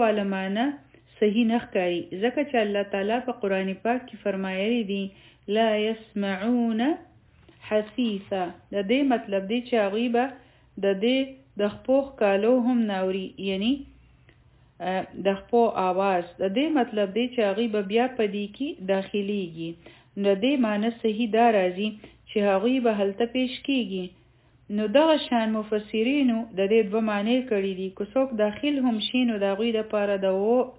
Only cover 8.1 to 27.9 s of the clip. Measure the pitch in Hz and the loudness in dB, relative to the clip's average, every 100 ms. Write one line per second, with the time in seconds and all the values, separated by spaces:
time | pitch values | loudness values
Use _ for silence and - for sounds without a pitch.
8.1 | 196 196 196 175 - - 202 196 262 277 | -2 -4 -4 -4 -8 -8 -4 0 2 2
9.1 | 233 247 196 190 240 240 233 202 214 247 | 0 0 -4 -2 -4 0 0 0 0 0
10.1 | 233 262 - - _ _ - 196 196 233 | 0 0 -4 -20 _ _ -2 0 2 2
11.1 | 262 269 - _ - 208 - - 269 277 | 0 -2 -8 _ -4 -4 -2 0 2 0
12.1 | - 208 196 214 254 240 240 220 190 190 | 0 2 4 4 4 4 2 0 0 -2
13.1 | 190 190 - 196 190 220 285 - - _ | -2 -6 -8 -4 -2 0 -2 -4 -20 _
14.1 | _ _ _ _ _ _ - 175 185 - | _ _ _ _ _ _ -10 -4 -4 -4
15.1 | - 190 196 - 240 226 - 185 185 196 | -4 -2 -2 2 4 4 2 0 2 2
16.1 | 180 175 - 196 202 311 302 240 214 196 | 0 -2 -4 -2 0 0 2 0 0 -2
17.1 | 196 247 247 208 196 233 208 190 226 254 | 0 -2 0 0 0 -2 -2 0 0 0
18.1 | 254 214 202 202 - 285 - 185 196 190 | 0 -2 -2 -6 -6 -8 -6 -2 -2 -2
19.1 | 202 196 208 175 165 165 170 - - _ | -4 -2 -4 -4 -8 -10 -10 -18 -20 _
20.1 | 196 202 196 247 285 220 208 220 226 226 | -2 2 2 2 2 2 0 -2 0 -2
21.1 | 214 240 220 240 214 180 180 214 214 - | 0 0 4 6 4 2 0 -4 -6 -16
22.1 | - - 214 202 190 226 262 233 208 196 | -20 -6 0 2 2 2 2 2 2 0
23.1 | 196 233 254 254 - - 269 202 190 180 | -2 -2 -2 -2 -4 -2 -2 -2 -4 -8
24.1 | - _ _ _ _ - 208 214 269 320 | -12 _ _ _ _ -6 -4 2 4 6
25.1 | 302 - 240 220 220 214 214 214 220 226 | 4 2 0 0 -2 -2 -4 -2 0 2
26.1 | 294 262 226 233 180 196 226 202 214 220 | 2 2 0 -2 -2 2 4 4 0 0
27.1 | 202 214 254 254 202 196 185 190 | 0 0 0 0 0 -2 -4 -6